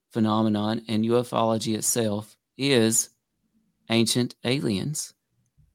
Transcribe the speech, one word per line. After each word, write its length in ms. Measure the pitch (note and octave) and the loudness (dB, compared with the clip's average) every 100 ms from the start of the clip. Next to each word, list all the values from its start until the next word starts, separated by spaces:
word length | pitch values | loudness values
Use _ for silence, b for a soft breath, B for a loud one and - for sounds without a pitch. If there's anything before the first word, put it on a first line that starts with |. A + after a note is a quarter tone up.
| _ | _
phenomenon 720 | A#2 A2 G#2+ A2 G#2 G#2+ A2+ - | -2 2 2 2 0 -2 -4 -4
and 180 | A2 A2+ | -2 0
ufology 680 | A#2+ A#2+ A#2+ A2+ A2+ A2+ A2 | 0 0 0 0 0 -2 -4
itself 580 | - B2 A2 G#2 G#2+ - _ - | -2 0 -2 -4 -8 -18 _ -6
is 520 | C#3 C3 A2 A2+ - _ _ _ _ _ _ _ - | 0 4 4 2 -2 _ _ _ _ _ _ _ -2
ancient 440 | A2+ A2+ B2 B2 - | 2 2 0 -2 -4
aliens. 680 | A2+ C3+ B2+ G2 - D3+ - - _ _ _ _ _ | -4 -2 -2 -2 -4 -6 -10 -14 _ _ _ _ _